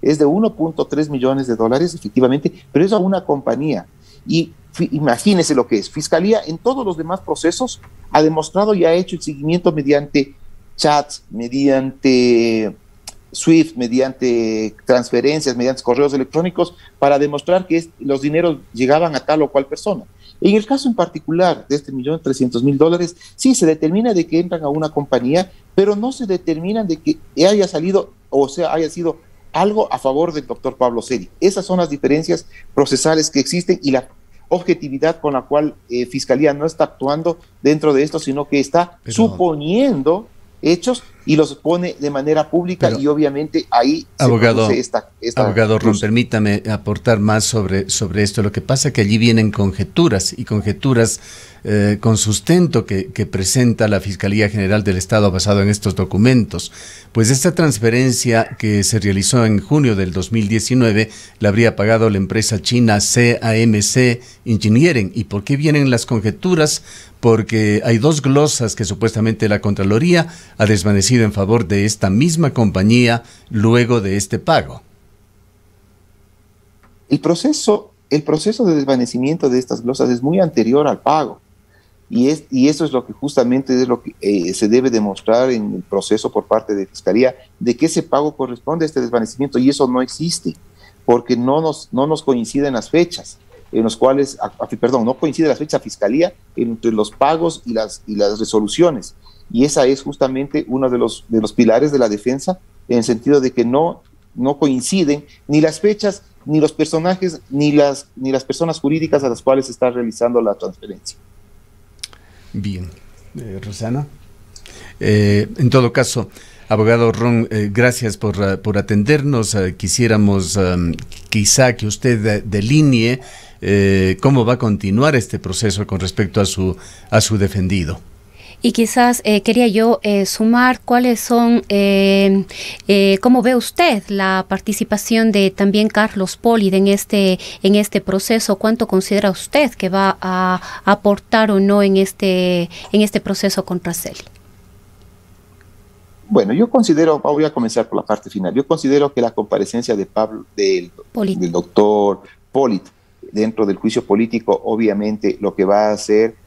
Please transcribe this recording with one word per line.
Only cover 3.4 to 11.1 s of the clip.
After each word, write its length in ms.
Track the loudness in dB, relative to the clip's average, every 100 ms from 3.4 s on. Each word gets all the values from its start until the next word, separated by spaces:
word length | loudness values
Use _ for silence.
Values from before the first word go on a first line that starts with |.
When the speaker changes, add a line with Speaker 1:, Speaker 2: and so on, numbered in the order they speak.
| -2 -4 -2 -4 -6 _ -20 -20 -4
Speaker 1:
Y 260 | -2 -2 -10 -20
fi-, 160 | -6 -4
imagínese 640 | -2 0 0 2 2 2
lo 120 | 0 0
que 120 | -2
es. 120 | -4
Fiscalía 500 | -10 -2 0 2 0 -2
en 100 | -6
todos 300 | -4 -4 -4
los 100 | -6
demás 240 | -8 -8
procesos 600 | -8 -4 -2 -2 -6 -8 -20 -20 -2
ha 100 | 2
demostrado 500 | 2 0 -4 -2 0
y 140 | 2 2
ha 80 |
hecho 220 | 2 -2 -8
el 60 |
seguimiento 500 | -10 -8 -4 0 0
mediante 640 | -2 0 0 0 -2 -2 -8 -20 -20 -20 -4
chats, 480 | 0 0 -2